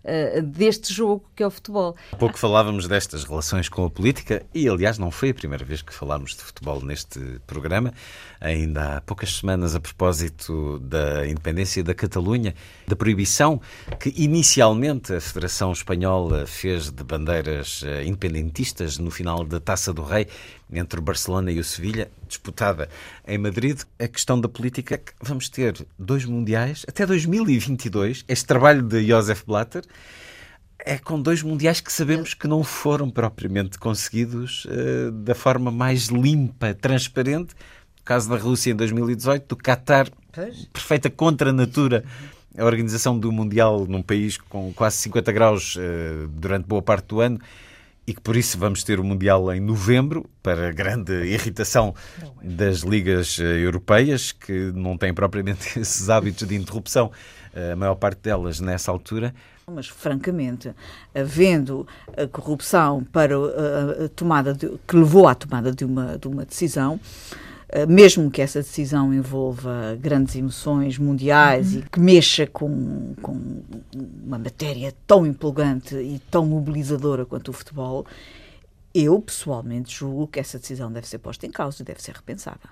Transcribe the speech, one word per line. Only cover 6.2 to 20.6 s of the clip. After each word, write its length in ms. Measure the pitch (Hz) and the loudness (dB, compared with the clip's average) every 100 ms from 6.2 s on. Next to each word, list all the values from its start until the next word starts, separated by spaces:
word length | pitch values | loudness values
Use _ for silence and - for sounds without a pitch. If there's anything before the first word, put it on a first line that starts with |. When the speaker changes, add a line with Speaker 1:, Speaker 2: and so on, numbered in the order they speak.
| 67 | -6
Speaker 2:
de 80 | - | -14
futebol 400 | - - 73 69 | -16 -12 -8 -8
neste 380 | 67 73 - 65 65 62 - | -6 -10 -10 -12 -12 -14 -12
programa. 460 | 73 76 95 123 - - - - - | -10 -4 -2 -2 -6 -16 -20 -20 -8
Ainda 560 | 80 80 78 76 73 71 | -4 -2 -2 -2 -4 -6
há 40 | |
poucas 340 | - 98 95 - | -8 -8 -8 -6
semanas, 380 | 95 92 87 | -2 -2 -2
a 60 | 78 | -4
propósito 1000 | 76 - 92 80 85 - - 80 73 73 | -6 -2 0 0 -4 -8 -8 -6 -6 -8
da 480 | 65 78 73 73 73 | -6 -2 -2 -2 -4
independência 580 | 76 82 85 92 - | -4 -4 -4 -2 -2
da 80 | 85 | -4
Catalunha, 600 | 90 95 95 87 120 107 80 - - - | -2 -4 -2 0 0 -2 -6 -14 -14 -6
da 80 | 98 | -2
proibição 640 | 110 98 101 - 151 143 - - - - | 0 2 0 2 2 2 -4 -16 -12 -8
que 100 | 156 151 | -4 0
inicialmente 960 | 151 165 143 - 113 110 143 135 - | 2 4 4 6 6 6 0 -2 -4
a 80 | 87 | -6
Federação 500 | - - 87 - 95 | -6 -6 -4 -2 -2
Espanhola 760 | 87 - 90 92 92 85 76 71 | -2 -4 -2 0 0 2 0 -2
fez 440 | - 95 87 73 | -6 -4 -2 -4
de 140 | 64 | -10
bandeiras, 800 | 67 78 78 85 76 73 71 - | -8 -4 -2 -2 -2 -4 -6 -10
eh, 200 | 71 71 73 | -8 -6 -4
independentistas 880 | 98 92 78 80 78 - - 82 71 | -4 -4 -4 -4 -4 -6 -4 -6 -4
no 140 | 85 | -6
final 340 | - 87 85 | -6 -4 -4
da 160 | 80 82 | -4 -6
Taça 320 | 76 92 - | -4 -4 -4
do 100 | 80 | -6
Rei, 240 | 73 104 107 - - - | -4 -2 -2 -8 -20 -20